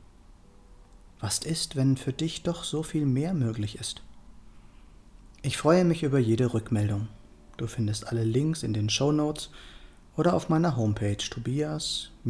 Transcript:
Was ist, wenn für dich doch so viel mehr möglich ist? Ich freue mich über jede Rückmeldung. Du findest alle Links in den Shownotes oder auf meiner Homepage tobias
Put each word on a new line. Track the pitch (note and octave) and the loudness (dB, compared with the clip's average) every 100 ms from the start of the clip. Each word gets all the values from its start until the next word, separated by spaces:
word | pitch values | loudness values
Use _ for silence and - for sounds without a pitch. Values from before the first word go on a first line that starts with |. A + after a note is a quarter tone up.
| - - - - - - - - - - - - | -20 -20 -20 -20 -20 -20 -20 -20 -20 -20 -20 -10
Was | G#2+ - | -4 -4
ist, | - D#3+ - C#3 | -2 -2 -2 2
wenn | C3 C3 | 2 2
für | - | 0
dich | C3+ D#3+ - | -2 -4 -2
doch | - E3+ | -4 -4
so | - D3 | -4 -4
viel | D#3+ D#3 C#3+ | -2 0 2
mehr | B2+ D#3+ | 2 2
möglich | F3+ A#2 G#2+ G#2+ - | 0 0 0 -4 -6
ist? | - - - - - - - - - - - - - - - - | -8 -10 -14 -20 -20 -20 -20 -20 -20 -20 -20 -20 -20 -20 -20 -8
Ich | C3+ - | -4 0
freue | D3 F3 | 4 6
mich | F3 E3 | 6 2
über | D3+ C3+ | 2 2
jede | A2+ A2+ B2 | 4 4 2
Rückmeldung. | A#2 - G#2+ G#2 G2+ A2 - - - - - | 0 0 2 2 0 -4 -10 -20 -20 -20 -8
Du | A#2 | -6
findest | - G#2+ G#2+ - | -2 -2 -2 -4
alle | A#2 | -2
Links | A2+ A#2+ D#3 D#3+ | 2 2 2 0
in | A2+ | -2
den | G#2+ G#2+ | 0 0
Shownotes | - C#3 D3+ D3+ D3+ - - - - - - - - | 2 2 2 2 -2 -8 -14 -18 -18 -20 -20 -10 0
oder | E3+ | 2
auf | F3 - | 2 2
meiner | D#3+ E3+ A#2+ | 2 2 2
Homepage | A2 G#2+ G#2 G2+ | 2 2 0 -2
tobias | - - A#2 C3+ D3+ D#3 - - - - A#2+ | -4 -6 -4 -2 -2 -4 -4 -6 -8 -6 -2